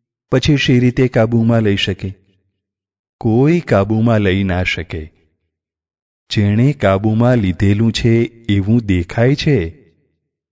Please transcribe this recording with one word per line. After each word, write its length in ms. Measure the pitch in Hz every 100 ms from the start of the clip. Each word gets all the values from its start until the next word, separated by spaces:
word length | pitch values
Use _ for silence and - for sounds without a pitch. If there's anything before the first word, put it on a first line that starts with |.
| _ _ -
પછી 240 | 131 - 139
શી 200 | - 123
રીતે 260 | 123 123 127
કાબૂમાં 560 | 120 113 117 113 117
લઈ 160 | 107 101
શકે? 320 | - 92 95 - _ _ _ _ _ _ _ _ _ -
કોઈ 380 | 113 117 147 175
કાબૂમાં 600 | - 101 104 110 117 110
લઈ 220 | 98 95
ના 200 | 95 90
શકે. 380 | 90 - 80 80 78 _ _ _ _ _ _ _ _ _ _ _ -
જેણે 360 | 110 101 107 135 143
કાબૂમાં 640 | 98 98 110 110 120 127
લીધેલું 540 | 95 85 98 104 113
છે 240 | - 120 117 117 - -
એવું 360 | 101 98 120 101
દેખાય 500 | 90 85 - 123 143
છે 220 | 160 123 82 - _ _ _ _ _ _ _